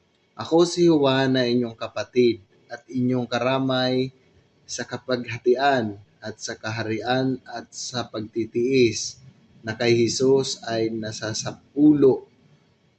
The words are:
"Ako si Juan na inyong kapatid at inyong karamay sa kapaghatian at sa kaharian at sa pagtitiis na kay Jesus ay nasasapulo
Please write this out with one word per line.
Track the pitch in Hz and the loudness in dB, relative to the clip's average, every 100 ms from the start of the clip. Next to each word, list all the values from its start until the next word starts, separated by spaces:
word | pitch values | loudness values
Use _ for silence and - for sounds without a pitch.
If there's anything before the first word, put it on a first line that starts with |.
| _ _ _ - | _ _ _ -14
"Ako | 117 165 | 0 4
si | 175 175 170 | 4 4 4
Juan | 156 135 131 131 | 4 4 2 2
na | 131 | 2
inyong | 120 123 117 | 2 0 -2
kapatid | 113 113 110 104 127 120 101 _ _ - | -6 -10 -8 -4 2 2 2 _ _ -18
at | - - | -18 -10
inyong | 131 123 127 120 | -4 0 -2 -2
karamay | 120 123 135 131 127 127 127 131 _ _ _ _ _ | -2 -2 -2 0 0 0 -2 -4 _ _ _ _ _
sa | - - 120 | -14 -12 -10
kapaghatian | 123 - 123 117 113 123 123 143 131 107 101 - _ | -10 -6 -6 -6 -4 0 2 2 0 -2 -8 -18 _
at | 110 - | -16 -14
sa | - | -12
kaharian | 113 110 113 107 110 117 131 131 123 | -10 -8 -6 -4 -6 -2 -2 -2 -4
at | - 117 117 | -10 -16 -14
sa | - - 123 113 | -14 -10 -8 -8
pagtitiis | 110 110 - 113 120 123 135 117 104 - - - _ _ _ 113 | -10 -8 -6 -4 -2 0 4 2 2 -10 -14 -20 _ _ _ -10
na | |
kay | 110 120 117 | -2 2 2
Jesus | 113 - 131 135 131 - | 2 0 2 2 0 -8
ay | 117 113 113 | -6 -4 -4
nasasapulo | 113 107 113 110 110 110 101 _ 139 151 147 135 110 - _ _ _ _ _ _ | -4 -8 -8 -8 -8 -8 -12 _ 4 4 6 6 4 -4 _ _ _ _ _ _